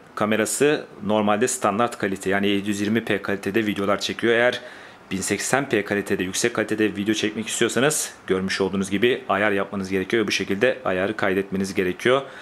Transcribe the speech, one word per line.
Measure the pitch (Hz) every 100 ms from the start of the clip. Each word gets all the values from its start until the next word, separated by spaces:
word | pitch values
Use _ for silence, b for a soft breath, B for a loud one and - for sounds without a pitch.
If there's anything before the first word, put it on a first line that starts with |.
| - -
kamerası | 107 107 107 - 143 151 - - 101
normalde | 107 104 104 127
standart | - 107 101 120 -
kalite, | 101 95 92
yani | 98 101
yedi | 101 104
yüz | 101
yirmi | 101 117 113
P | 98
kalitede | - 98 101 107 107
videolar | 98 98 98
çekiyor. | - 98 113
Eğer | 117 123 123 B B B B -
bin | 95
seksen | - 101 - 131 143
P | 107 -
kalitede, | 101 95 101
yüksek | 92 - 120
kalitede | - 107 110 107 95
video | 104
çekmek | 107 107 117 107
istiyorsanız | - 113 117 139 156 - - -
görmüş | 95 92 -
olduğunuz | 95 98 92
gibi | 98 120 127 -
ayar | 98 104
yapmanız | 98 95 101 92
gerekiyor | 95 92 117
ve | 101
bu |
şekilde | - 95 98 123 - 98
ayarı | 92 101 -
kaydetmeniz | 101 95 98 98 98
gerekiyor. | 95 90 90 117 139 135 B